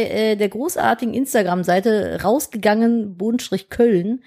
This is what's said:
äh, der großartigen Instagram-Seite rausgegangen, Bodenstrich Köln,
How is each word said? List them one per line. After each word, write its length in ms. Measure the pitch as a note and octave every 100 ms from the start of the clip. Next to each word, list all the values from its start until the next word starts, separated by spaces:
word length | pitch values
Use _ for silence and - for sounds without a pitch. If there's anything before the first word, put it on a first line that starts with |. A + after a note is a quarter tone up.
| A3+
äh, 260 | G#3 A3 G#3+
der 140 | G#3
großartigen 640 | G#3 D#4 - A3+ A3+ A#3
Instagram-Seite 1040 | A#3 C4+ A#3+ F3+ F3+ F3 F#3 G#3+ G#3+ F3 E3
rausgegangen, 920 | G3 C4 - A3+ G#3 G#3+ A#3 A#3 G#3 F3
Bodenstrich 520 | G#3+ A#3+ - F#3+ -
Köln, 540 | - A#3 F#3+ F#3 B3+